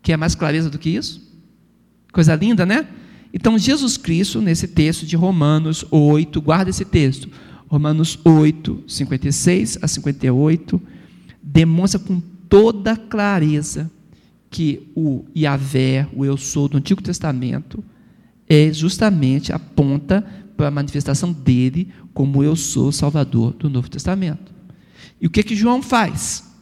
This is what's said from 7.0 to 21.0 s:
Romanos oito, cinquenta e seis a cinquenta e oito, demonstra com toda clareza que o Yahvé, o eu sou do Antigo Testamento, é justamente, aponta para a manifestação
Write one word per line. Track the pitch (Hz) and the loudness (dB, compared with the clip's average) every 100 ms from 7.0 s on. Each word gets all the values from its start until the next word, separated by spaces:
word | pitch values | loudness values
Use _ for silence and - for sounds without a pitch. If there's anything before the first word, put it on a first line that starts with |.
| 139 131 - - - - - | 2 -2 -12 -20 -20 -20 -2
Romanos | 147 151 156 160 - 165 | 0 0 0 -2 2 6
oito, | 156 151 160 - - - | 6 6 2 -8 -8 -10
cinquenta | - 135 127 147 | -8 -4 -4 -2
e | |
seis | - 175 180 214 - | 0 2 2 0 -4
a | 151 | -6
cinquenta | - 147 135 131 | -4 -6 -2 0
e | |
oito, | 127 151 160 - - - - - - - - | 2 2 0 -2 -6 -6 -20 -20 -20 -20 -20
demonstra | 143 147 165 165 190 196 | 0 2 4 2 0 -2
com | - 185 170 - - | -4 -6 -6 -20 4
toda | 202 220 208 208 226 | 6 6 2 -4 -4
clareza | - 214 202 196 151 151 156 - 160 _ _ - _ _ _ | -4 -4 0 2 2 0 -4 -8 -10 _ _ -20 _ _ _
que | - 160 - - - | -4 -2 -4 -8 -4
o | 156 131 - 165 | -2 -2 -6 -2
Yahvé, | 147 139 135 131 131 135 143 | 0 0 -2 0 0 0 -2
o | - 139 | -2 -2
eu | 135 | -2
sou | - 147 143 | -4 -2 0
do | 139 | -2
Antigo | - 196 | 0 -2
Testamento, | 196 175 156 131 123 131 - - - _ _ _ _ _ _ | -2 -6 -4 -4 -4 -6 -8 -14 -16 _ _ _ _ _ _
é | 151 156 | 4 4
justamente, | 156 160 - 220 175 131 135 - | 2 -4 0 0 2 2 0 -2
aponta | 160 - - 139 143 143 190 - - - - | -8 -4 0 0 0 0 -2 -2 -16 -16 -4
para | 147 | -2
a | |
manifestação | 143 143 143 | -2 -4 -4